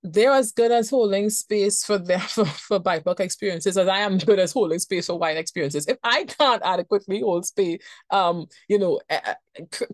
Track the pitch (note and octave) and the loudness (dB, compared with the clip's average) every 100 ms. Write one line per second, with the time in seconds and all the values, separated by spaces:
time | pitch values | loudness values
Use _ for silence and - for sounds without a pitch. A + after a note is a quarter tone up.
0 | F3+ D#3+ B3 C4+ A3+ - A#3 A#3+ A3+ C4+ | -2 2 4 4 2 2 2 2 2 2
1 | G#3+ G3 G#3 G#3 - G#3+ G3+ G3+ - G3+ | 2 2 0 -2 -2 0 0 0 0 -2
2 | F3+ F3+ F#3 - F3+ D3 - G3+ F#3+ E3 | 0 -2 -2 -2 -2 -2 -2 -2 0 -2
3 | E3 F3+ F#3 - G3+ E3+ G3 F#3 F#3 F#3+ | -2 -2 -4 -4 -4 -2 -2 0 2 2
4 | G#3 F#3+ E3 G3+ F3+ C4 F3+ E3 - F#3 | 0 0 4 4 4 0 0 0 -2 -4
5 | - E3+ E3 D#3 E3 - C#3+ D3 D3+ C4 | -4 -2 -2 -2 -6 -4 -4 -4 -4 -2
6 | A#3 B3+ F#4 - C#4+ A3+ - F3+ F3 G3+ | 0 -2 -2 0 2 2 0 -2 0 -2
7 | G3 G3 A#3+ F3 F#3 - F#3 E3 - - | -2 -4 0 -2 -4 -2 -2 -2 -10 -20
8 | _ G3 F3+ F3 D#3 - _ G3+ F#3 D3+ | _ 0 0 -2 -8 -18 _ 0 2 -2
9 | - D#3+ - - _ - E3+ - A3+ | -2 -6 -4 -10 _ -20 -16 -10 -8